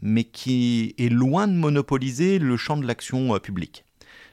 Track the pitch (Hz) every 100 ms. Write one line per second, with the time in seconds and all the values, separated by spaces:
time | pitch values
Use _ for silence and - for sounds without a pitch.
0 | 101 113 113 - 131 127 120 117 110 -
1 | 120 120 131 170 208 180 156 143 135 135
2 | 131 123 180 196 139 120 - 147 123 117
3 | - 127 131 101 - 92 78 - _ _
4 | - - -